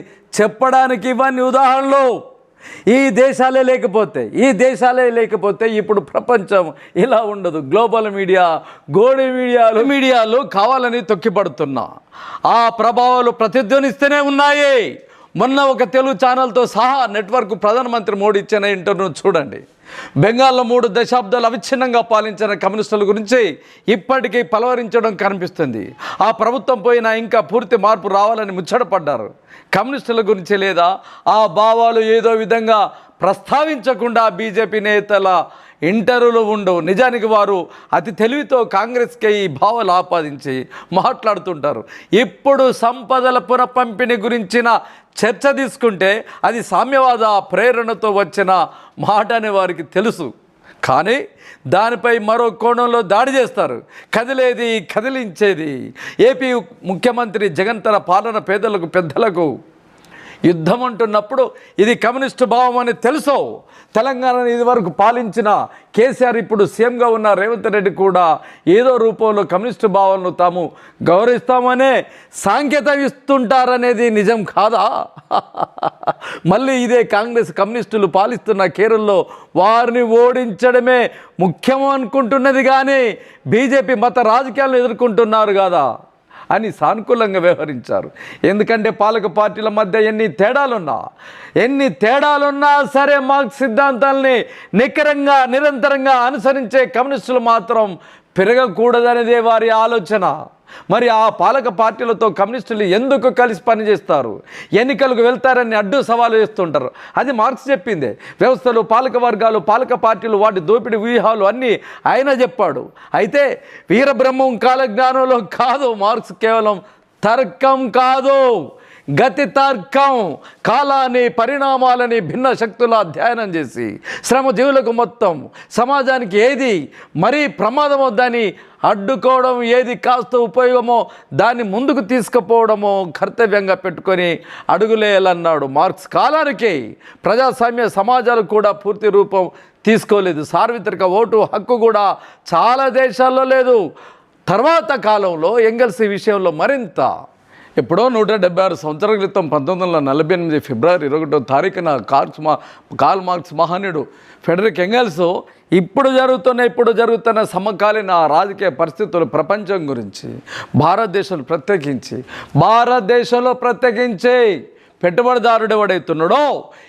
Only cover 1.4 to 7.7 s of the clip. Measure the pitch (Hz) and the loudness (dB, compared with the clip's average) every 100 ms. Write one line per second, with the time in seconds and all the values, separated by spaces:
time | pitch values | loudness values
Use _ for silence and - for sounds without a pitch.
1.4 | 254 254 262 262 269 277 262 196 - - | 0 2 4 2 2 2 2 0 -8 -20
2.4 | _ _ - - - 254 269 202 269 240 | _ _ -20 -4 2 2 4 4 2 2
3.4 | 262 262 254 254 240 208 196 135 113 156 | 2 2 2 2 0 0 0 -2 -6 0
4.4 | 262 185 254 240 247 254 247 233 220 208 | 2 4 2 2 2 2 2 0 -2 -2
5.4 | 202 202 226 214 214 202 147 - 208 240 | -2 -2 -2 -2 0 -2 -2 -4 0 0
6.4 | 180 196 165 - - 170 240 233 214 208 | 2 0 0 -6 -8 -2 2 2 0 -4
7.4 | 175 156 135 | -4 -4 -2